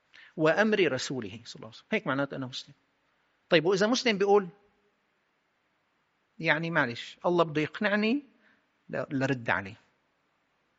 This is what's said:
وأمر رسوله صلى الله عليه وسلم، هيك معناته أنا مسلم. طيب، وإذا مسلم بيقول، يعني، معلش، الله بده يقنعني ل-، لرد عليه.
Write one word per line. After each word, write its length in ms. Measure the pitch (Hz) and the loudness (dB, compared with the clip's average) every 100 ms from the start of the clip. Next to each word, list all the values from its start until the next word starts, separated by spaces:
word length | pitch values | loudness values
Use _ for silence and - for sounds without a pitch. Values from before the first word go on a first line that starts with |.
| _ - - - | _ -20 -16 0
وأمر 560 | 156 175 214 208 160 | 2 4 2 2 2
رسوله 480 | 127 - 131 101 110 | 0 -4 -6 -8 -12
صلى 120 | - - | -16 -18
الله 100 | 110 | -18
عليه 100 | - | -20
وسلم، 120 | - | -6
هيك 140 | 214 - | -4 -2
معناته 300 | 135 139 143 | -2 -2 -6
أنا 100 | 127 | -10
مسلم. 280 | 131 - - _ _ _ _ _ _ _ | -12 -16 -20 _ _ _ _ _ _ _
طيب، 160 | 170 | 2
وإذا 220 | 160 196 214 | 4 2 2
مسلم 320 | 254 240 196 | 2 0 0
بيقول، 300 | 196 202 185 - _ _ _ _ _ _ _ _ _ _ _ _ _ _ _ _ _ - | 4 4 2 -6 _ _ _ _ _ _ _ _ _ _ _ _ _ _ _ _ _ -4
يعني، 320 | 160 151 165 | 0 0 2
معلش، 480 | 165 127 120 - - 180 | 0 0 -2 -12 -4 0
الله 180 | 175 | 2
بده 180 | 165 151 | 2 0
يقنعني 600 | 151 - 208 208 214 285 - _ _ _ _ _ - | -2 -2 0 2 2 0 -4 _ _ _ _ _ -10
ل-، 160 | 143 - | -8 -6
لرد 400 | 139 131 127 113 | -2 -2 -2 -2
عليه. 300 | 92 98 110 _ _ _ _ _ _ _ _ _ | -2 -4 -14 _ _ _ _ _ _ _ _ _